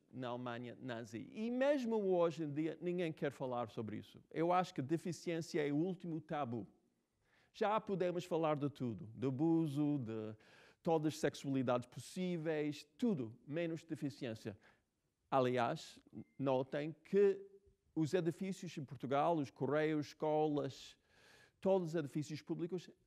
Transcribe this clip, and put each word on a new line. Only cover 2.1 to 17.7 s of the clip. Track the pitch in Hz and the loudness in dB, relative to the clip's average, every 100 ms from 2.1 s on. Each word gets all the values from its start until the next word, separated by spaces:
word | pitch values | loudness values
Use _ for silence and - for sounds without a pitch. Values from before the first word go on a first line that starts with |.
| 180 170 160 | 4 4 2
em | 156 | -4
dia, | 143 160 - | -2 -2 -2
ninguém | 175 175 170 | -4 -2 -2
quer | 156 151 | -2 -4
falar | - 135 120 120 | -2 -4 -2 -4
sobre | - 107 107 | -4 -6 -6
isso. | 107 - _ | -10 -20 _
Eu | - 170 | -2 2
acho | 180 180 | 4 2
que | - | -4
deficiência | 135 160 180 165 - 165 160 165 147 | -2 -2 -2 -6 -4 -4 -2 0 0
é | |
o | 147 | 2
último | 175 185 180 160 | 0 -2 -6 -8
tabu. | 156 156 135 117 98 _ _ _ _ _ _ _ _ | -4 -4 -2 -4 -8 _ _ _ _ _ _ _ _
Já | - 214 214 | -2 2 2
podemos | 208 190 180 175 - | 0 0 0 0 -2
falar | 165 160 151 | 0 2 2
de | 143 | 0
tudo: | - 127 101 101 113 | 0 -4 -4 -10 -4
de | 123 | -2
abuso, | 131 160 165 165 139 147 147 | 2 4 4 4 2 2 2
de | 113 110 107 110 - - - _ | -2 -4 -6 -10 -16 -20 -20 _
todas | - 160 156 147 | 2 4 2 0
as | |
sexualidades | 147 - 143 135 123 123 120 | -2 -2 -2 0 4 2 0
possíveis, | - - - 185 175 156 156 151 147 - _ | -12 -12 -4 -2 -2 -2 0 -2 -4 -12 _
tudo, | 247 175 113 117 - | 0 0 -2 -8 -8
menos | 147 170 160 | -4 -2 -4
deficiência. | - 151 147 131 135 110 113 98 - _ _ _ _ _ _ | -6 -6 -6 -4 -6 -6 -8 -10 -18 _ _ _ _ _ _
Aliás, | 135 127 123 120 160 - - - - 107 _ | 4 4 4 2 0 -8 -18 -18 -16 -16 _
notem | 135 131 131 151 151 156 - | 2 2 0 -2 -4 -6 0
que | 196 202 190 - - _ | 6 6 4 -4 -20 _